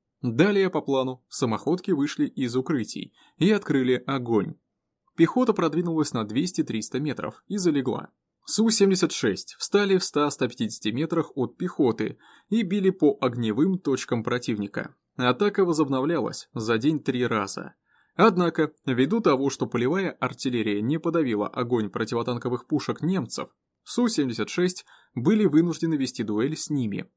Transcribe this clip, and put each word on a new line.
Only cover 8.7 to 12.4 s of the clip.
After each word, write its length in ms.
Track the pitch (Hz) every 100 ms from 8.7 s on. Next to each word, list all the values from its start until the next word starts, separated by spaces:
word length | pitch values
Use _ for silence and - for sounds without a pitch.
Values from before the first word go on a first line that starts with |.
| 220 196 185 156
шесть 440 | - 117 92 - -
встали 400 | - 202 196 185
в 60 |
ста-ста 440 | - 147 147 - 123
пятидесяти 420 | - 110 - -
метрах 420 | 123 160 165 - -
от 220 | 120 -
пехоты 640 | 180 - 127 110 110 120 _ -